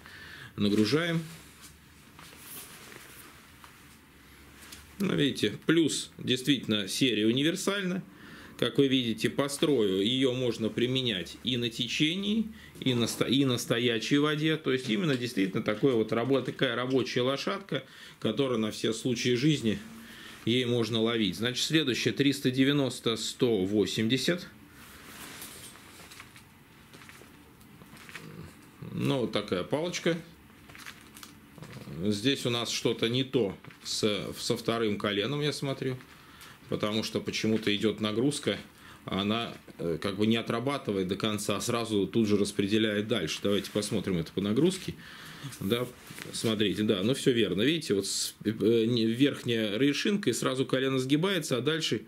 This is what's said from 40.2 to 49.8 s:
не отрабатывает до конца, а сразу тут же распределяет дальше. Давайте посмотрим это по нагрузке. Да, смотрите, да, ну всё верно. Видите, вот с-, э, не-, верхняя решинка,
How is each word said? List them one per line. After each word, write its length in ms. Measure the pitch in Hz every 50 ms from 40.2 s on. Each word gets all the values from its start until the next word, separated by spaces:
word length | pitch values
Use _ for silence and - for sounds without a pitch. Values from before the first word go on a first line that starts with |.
| 107
не 100 | 113 113
отрабатывает 720 | 117 110 - 117 117 123 139 143 135 - 120 104 98 92
до 80 | 92 98
конца, 400 | 98 - 110 107 104 - - 104
а 60 | 98
сразу 460 | 101 117 120 117 113 110 110 101 95
тут 200 | 92 - 117 113
же 80 | 101 104
распределяет 720 | 95 101 98 - - 104 98 110 110 113 110 104 104 107
дальше. 320 | 110 120 101 80 78 - - -
Давайте 260 | 101 101 98 98 -
посмотрим 480 | - 107 104 - 117 101 85 98 92
это 140 | 85 80 -
по 100 | - 95
нагрузке. 540 | 98 101 107 131 151 185 180 - - - - - - - - - - - - - 143 135 - -
Да, 280 | 98 98 117 120 127 123 - - - - - - - - -
смотрите, 480 | - - 117 110 104 107 95 87 95
да, 220 | 107 110 110 90 95
ну 100 | 113 139
всё 180 | - - 139
верно. 300 | 123 117 104 87 90 92
Видите, 320 | 113 143 170 160 - - 101
вот 140 | 98 98
с-, 260 | - - - - - - - -
э, 420 | 104 110 - 98 110 117 117 110
не-, 200 | 117 123 117 113
верхняя 720 | 113 117 123 143 135 - - - 120 117 113 110 104 98
решинка, 540 | 113